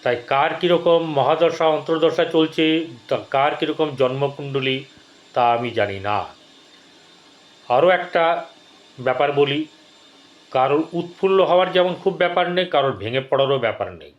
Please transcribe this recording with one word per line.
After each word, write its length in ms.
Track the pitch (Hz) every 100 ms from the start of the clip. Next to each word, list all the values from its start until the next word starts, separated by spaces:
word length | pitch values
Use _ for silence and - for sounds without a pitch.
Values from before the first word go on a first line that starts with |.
তাই 140 | 135 120 -
কার 280 | 135 156
কীরকম 440 | 160 180 170 170 170
মহাদশা 640 | 165 147 131 156 165 - 160
অন্তর্দশা 580 | 151 143 160 165 160
চলছে, 640 | 165 165 160 156 156 160 165 127 -
তা 80 | 123 107
কার 240 | 135 143
কীরকম 420 | 147 156 151 156 135
জন্মকুণ্ডলী, 880 | 131 135 143 139 143 135 131 131 135 - - - _
তা 200 | - 120
আমি 180 | 117 123
জানি 300 | 107 101 98
না। 260 | 98 104 87 - - - - - - - - - - - _ - -
আরও 200 | 123 170
একটা 580 | 180 175 180 165 170 - - _ - - -
ব্যাপার 320 | 127 127 143
বলি, 340 | 139 143 143 156 - _ _ - - - - _
কারোর 340 | 135 135 147 160
উৎফুল্ল 500 | 170 - - 190 190
হওয়ার 300 | 165 175 180
যেমন 220 | 180 180
খুব 200 | 175 196
ব্যাপার 360 | 175 175 175 175
নেই, 160 | 180 180
কারোর 300 | 147 139 110
ভেঙে 240 | 101 127
পড়ারও 380 | 135 139 135 135
ব্যাপার 340 | 117 104 95
নেই। 200 | 87 78